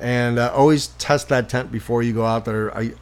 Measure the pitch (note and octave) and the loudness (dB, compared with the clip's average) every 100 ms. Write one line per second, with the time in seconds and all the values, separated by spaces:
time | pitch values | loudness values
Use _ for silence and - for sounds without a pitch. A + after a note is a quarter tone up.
0 | B2 B2 A#2+ A#2+ A#2+ C#3 D3 D3+ - - | -2 0 2 2 0 4 4 4 0 -6
1 | - D3 - C3 A2 B2 B2+ G#2+ - A#2+ | -2 0 2 0 0 -4 -4 -8 -2 0
2 | A#2 A2+ A2+ A2+ A2+ A2 G#2+ - A#2 - | 0 0 0 -2 -2 -4 -4 -4 -6 -8